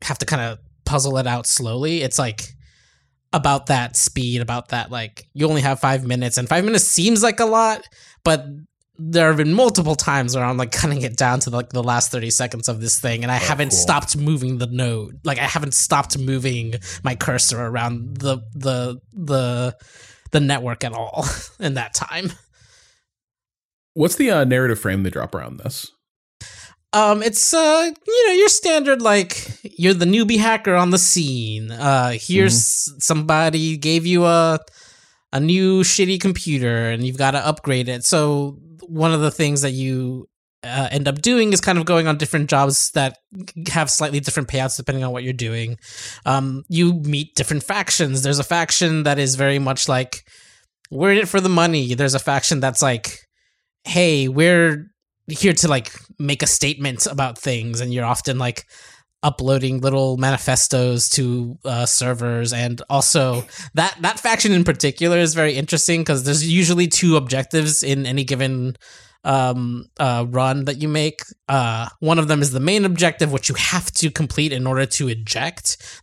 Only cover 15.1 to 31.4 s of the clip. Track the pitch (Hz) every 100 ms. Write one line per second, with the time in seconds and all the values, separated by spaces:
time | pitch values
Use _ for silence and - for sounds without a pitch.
15.1 | - 156 127 135 156 147 - - 147 -
16.1 | 139 131 135 131 120 113 117 - - 131
17.1 | 123 - 123 - 120 120 120 120 117 104
18.1 | 107 139 131 113 139 135 127 123 127 _
19.1 | 196 151 135 123 120 123 - - - -
20.1 | - - 156 139 139 123 117 123 113 110
21.1 | 156 139 - - - 175 131 113 - -
22.1 | 165 185 - _ _ _ _ _ _ _
23.1 | _ _ _ _ _ _ _ _ - 170
24.1 | - 262 165 131 127 127 110 101 98 95
25.1 | - - 87 60 65 - - - _ _
26.1 | _ _ _ - - - _ - 208 208
27.1 | 208 226 220 - 330 311 320 339 302 -
28.1 | 480 453 359 415 - 359 311 277 262 226
29.1 | 202 180 - - - 208 - 180 185 175
30.1 | 214 220 220 220 220 208 180 180 185 -
31.1 | 185 143 127